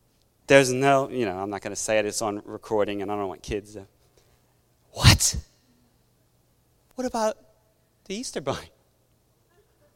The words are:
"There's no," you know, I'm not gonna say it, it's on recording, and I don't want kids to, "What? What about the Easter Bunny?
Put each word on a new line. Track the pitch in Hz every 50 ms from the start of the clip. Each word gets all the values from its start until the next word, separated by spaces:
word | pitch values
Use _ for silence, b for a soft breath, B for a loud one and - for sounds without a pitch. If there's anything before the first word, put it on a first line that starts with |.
| _ _ _ _ _ _ _ _ _
"There's | - 143 139 135 123
no," | 127 127 139 139 139 139 139 -
you | 123 127 117
know, | 98 87
I'm | 92 98 104
not | 101 95
gonna | - 107 98
say | - - - 110 107
it, | 104
it's | 104 98 -
on | 113 107 101 104 -
recording, | - 110 101 - - 113 104 101 101 101 101
and | 98 98
I | 104
don't | 104 101
want | 95 90 -
kids | - - 113 101 104 107
to, | 107 101 95 - _ _ _ _ _ _ _ _ _ _ _ _ _ _ _ _ _ _ _ _
"What? | - - - - - - - - - - - - _ _ _ _ _ _ _ _ _ _ _ _ _ _ _ _ _ _ _ _ _ _ _ _ _ _ _ _ _
What | - 254
about | 247 - 226 214 220 - - - _ _ _ _ _ _ _ _ _ _ _ _
the | - 190
Easter | 220 262 - - 202
Bunny? | 143 113 110 - - - _ _ _ _ _ _ _ _ _ _ _ _ _ _ _ _ _ 403 _ _ _ _ _ _ _